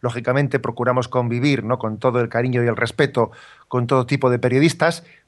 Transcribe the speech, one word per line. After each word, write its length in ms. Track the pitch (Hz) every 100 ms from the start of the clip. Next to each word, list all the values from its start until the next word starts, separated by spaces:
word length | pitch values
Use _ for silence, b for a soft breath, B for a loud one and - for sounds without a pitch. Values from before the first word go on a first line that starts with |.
lógicamente, 560 | 123 120 117 131 139 135
procuramos 500 | - 120 120 127 123
convivir, 560 | 127 120 120 139 135
¿no? 140 | 107 127
Con 220 | 110 107
todo 200 | 131 120
el 100 | 117
cariño 340 | 120 123 123
y 40 | 120
el 100 | 113
respeto 520 | 117 - 143 131 113 B B B B
con 180 | 127 120
todo 220 | 135 123
tipo 240 | 127 127
de 80 | 123
periodistas, 640 | 123 127 160 - 160 170 b b